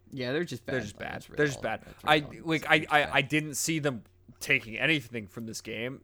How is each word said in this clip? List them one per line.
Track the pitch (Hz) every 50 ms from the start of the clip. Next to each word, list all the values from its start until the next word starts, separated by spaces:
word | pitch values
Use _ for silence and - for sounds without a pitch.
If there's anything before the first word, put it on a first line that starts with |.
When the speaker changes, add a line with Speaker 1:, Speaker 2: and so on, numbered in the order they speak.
| _ -
Speaker 1:
Yeah, | - 135 123 123
they're | 135 160 175
just | - - - -
bad. | - 131
Speaker 2:
they're | 127
just | 107 104 - -
Speaker 1:
Like, | -
Speaker 2:
bad. | 80 -
Speaker 1:
that's | - -
Speaker 2:
They're | - -
Speaker 1:
really | - 151
Speaker 2:
just | 143 131
Speaker 1:
all | - -
Speaker 2:
bad. | 110 107 101 -
Speaker 1:
that's | - - - -
Speaker 2:
I, | - 151
Speaker 1:
really | 160 147 123 117 113
all | 113
Speaker 2:
like, | 165 160 147
Speaker 1:
that's | - 147
Speaker 2:
I, | 156
Speaker 1:
really | 156 156 -
Speaker 2:
I, | 151 147 143
Speaker 1:
bad. | - -
Speaker 2:
I | 143
didn't | 139 123 147 156 151 156 139
see | - - 160 165
them | 156 143 147 127 104 - - _ _ _ - - -
taking | - - 139 127 - 113 110 107
anything | 123 151 160 147 113 113 117 117 104
from | 92 - 120 117
this | 113 - -
game, | - 113 110 110 117 127 139 -